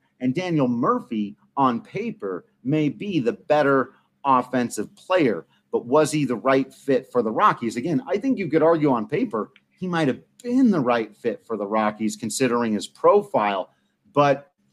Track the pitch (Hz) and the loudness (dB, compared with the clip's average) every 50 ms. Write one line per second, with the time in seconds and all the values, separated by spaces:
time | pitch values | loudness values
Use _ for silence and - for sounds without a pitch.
0 | _ _ _ - 127 131 127 180 185 180 165 147 131 123 120 117 139 202 247 240 | _ _ _ -6 -4 -4 -2 -2 -4 -2 0 0 0 0 0 0 0 0 0 -2
1 | - - 117 107 104 101 - _ _ _ - 139 135 127 117 113 - - - 196 | -4 -6 -6 -4 -4 -6 -8 _ _ _ -4 0 0 0 0 -2 -8 -10 -10 -8
2 | 233 226 - - 104 98 92 82 - _ _ _ - 127 151 156 151 139 - - | -8 -8 -10 -10 -10 -8 -8 -10 -12 _ _ _ -4 -2 0 0 0 -2 -4 -6
3 | 190 208 185 156 113 117 - - - - 151 151 143 139 139 135 123 - _ _ | -8 -4 -2 -2 -2 -2 -4 -4 -2 0 2 2 4 4 2 2 0 -2 _ _
4 | _ _ _ _ - 139 131 127 120 - - 127 120 113 - 110 104 - _ _ | _ _ _ _ 0 2 2 2 2 0 -2 -2 -2 -2 -4 -8 -8 -10 _ _
5 | - - 185 185 147 117 92 80 - _ _ _ _ - - 107 - 120 135 156 | -4 0 2 2 2 2 0 -2 -8 _ _ _ _ -4 -4 -4 -2 2 2 2
6 | 156 - 147 156 143 120 123 104 101 131 135 139 131 - - - - 139 135 120 | 2 2 0 -2 -2 -2 -4 -2 0 2 2 2 0 -2 -10 -10 -2 0 0 0
7 | - - - 123 107 110 110 160 208 208 156 - 120 110 - 123 127 175 156 127 | -2 -2 -2 -2 -2 0 0 2 2 2 2 0 -4 -6 -6 -4 -4 -2 -2 -2
8 | - 170 190 214 262 269 254 196 190 143 156 160 151 165 170 156 147 143 127 113 | -2 -2 -4 -2 -2 -2 -2 -2 -2 0 2 2 4 4 4 4 2 2 0 0
9 | 107 - 151 190 254 208 - 110 98 - _ _ _ _ _ - 185 180 175 165 | -2 -4 -4 -4 -4 -4 -4 -6 -6 -6 _ _ _ _ _ -10 -8 -4 -2 0
10 | 156 131 117 - - _ _ _ - 240 247 262 269 220 190 156 120 123 120 117 | 0 0 -2 -4 -10 _ _ _ -6 -2 2 4 4 4 4 4 2 2 0 0
11 | 110 - - _ - 117 101 - _ - 113 101 104 98 107 110 107 107 107 - | 0 -4 -10 _ -4 -4 -4 -4 _ -10 -6 -6 -4 -2 0 0 0 0 -2 -2
12 | 113 107 107 - - 107 - - 131 120 120 120 120 110 104 95 85 - _ - | -4 -4 -4 -4 -8 -8 -2 0 0 0 2 0 0 0 -2 -4 -4 -8 _ 2
13 | - 170 196 208 156 - - 120 107 104 101 95 92 - _ _ _ _ _ _ | 4 4 4 4 2 0 -2 0 0 0 -2 -2 -6 -8 _ _ _ _ _ _
14 | _ _ - 143 143 143 139 139 - _ _ _ _ _ | _ _ 0 2 4 4 2 0 -4 _ _ _ _ _